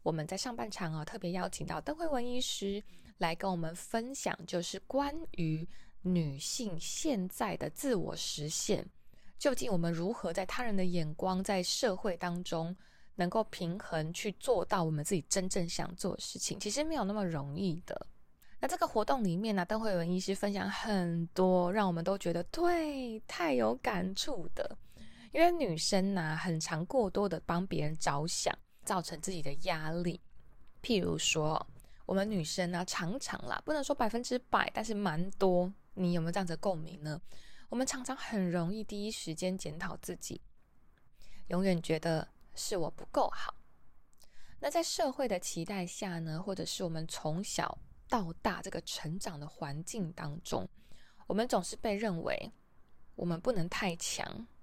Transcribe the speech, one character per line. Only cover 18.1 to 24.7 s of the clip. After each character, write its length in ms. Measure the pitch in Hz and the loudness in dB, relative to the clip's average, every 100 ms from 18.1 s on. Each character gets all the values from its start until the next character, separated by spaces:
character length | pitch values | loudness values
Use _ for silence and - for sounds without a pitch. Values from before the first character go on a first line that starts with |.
| - - - - - | -14 -20 -20 -14 -4
那 80 | 262 | -2
这 80 | 349 | 0
个 100 | 330 | 2
活 180 | 220 208 | 2 4
动 180 | 269 | 4
里 140 | 202 170 | 4 2
面 180 | 220 196 | 2 2
呢， 80 | |
邓 160 | 175 214 | 2 0
惠 160 | 208 185 | 2 2
文 160 | 170 | 2
医 80 | 180 | 0
师 140 | 185 | 0
分 180 | 196 202 | 0 0
享 160 | 202 190 | 0 -2
很 600 | - 233 202 175 170 170 | -2 0 2 2 0 0
多 440 | - 185 185 175 | 4 6 6 6
让 140 | 208 196 | 4 2
我 60 | |
们 120 | 170 | 2
都 140 | 170 196 | 0 0
觉 160 | 175 | 0
得 100 | 165 180 | 0 -2
对， 720 | - 349 339 311 277 247 220 - | 2 4 4 2 -2 -4 -6 -8
太 260 | - 339 | -2 2
有 220 | 254 220 254 | 4 4 2
感 400 | - 196 185 196 | 0 0 0 0
触 340 | - 233 160 - | 0 0 0 0
的。 200 | - | -2